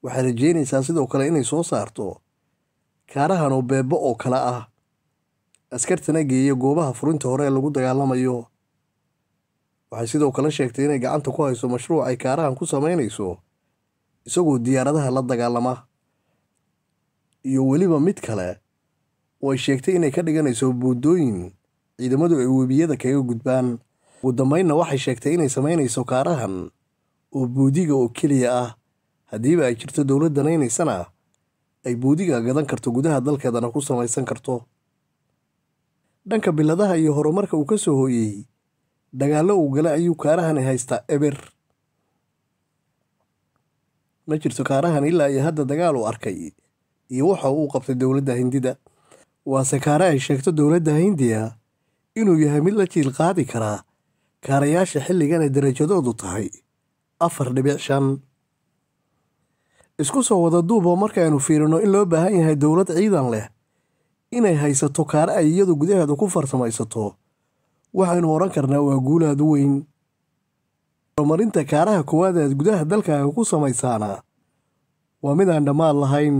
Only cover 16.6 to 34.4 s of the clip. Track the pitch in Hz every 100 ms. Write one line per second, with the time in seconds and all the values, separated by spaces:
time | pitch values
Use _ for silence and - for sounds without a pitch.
16.6 | _ _ _ _ _ _ _ _ 135 135
17.6 | 135 139 190 156 160 202 - 107 90 90
18.6 | _ _ _ _ _ _ _ _ 139 135
19.6 | - 135 135 180 156 139 165 156 151 113
20.6 | 135 123 127 123 143 180 139 95 90 _
21.6 | _ _ _ - 123 135 170 160 127 131
22.6 | 127 135 165 135 127 139 123 117 127 131
23.6 | 127 117 _ _ _ _ 131 123 131 156
24.6 | 185 147 165 139 135 120 - 175 143 131
25.6 | 143 170 127 135 123 107 139 160 107 95
26.6 | - _ _ _ _ _ _ 139 123 127
27.6 | 135 143 170 139 120 - 151 139 120 123
28.6 | 120 - _ _ _ _ _ 113 120 170
29.6 | 131 117 143 - 139 135 165 143 143 165
30.6 | 127 - 160 98 87 _ _ _ _ _
31.6 | _ _ 131 120 131 156 190 123 117 135
32.6 | 147 - - 120 156 143 127 143 131 117
33.6 | 120 147 139 123 120 - 123 123